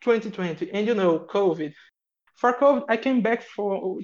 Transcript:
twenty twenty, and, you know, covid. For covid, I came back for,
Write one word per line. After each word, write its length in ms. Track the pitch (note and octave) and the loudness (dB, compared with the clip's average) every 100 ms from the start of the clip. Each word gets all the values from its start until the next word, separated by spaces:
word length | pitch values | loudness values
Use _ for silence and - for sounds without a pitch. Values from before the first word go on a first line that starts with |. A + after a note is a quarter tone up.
twenty 300 | B3 A3+ A3 | 0 0 -2
twenty, 400 | G3 F3+ D#3 F3 | -6 -6 -4 -6
and, 160 | G3+ G#3+ | -2 0
you 80 | |
know, 240 | G#3+ F#3 D#3+ | 2 2 2
covid. 560 | - G3+ G3 E3 D3+ - - _ _ _ _ - | 0 0 0 0 -6 -10 -20 _ _ _ _ -2
For 180 | B3 | 0
covid, 300 | B3 C#4+ C4 - | 4 4 4 0
I 80 | A3+ | -2
came 240 | C4 B3+ | 2 2
back 220 | G#3+ A#3 | 2 -2
for, 560 | - - G#3 G3 F#3 - | -6 -6 -4 -4 -4 -8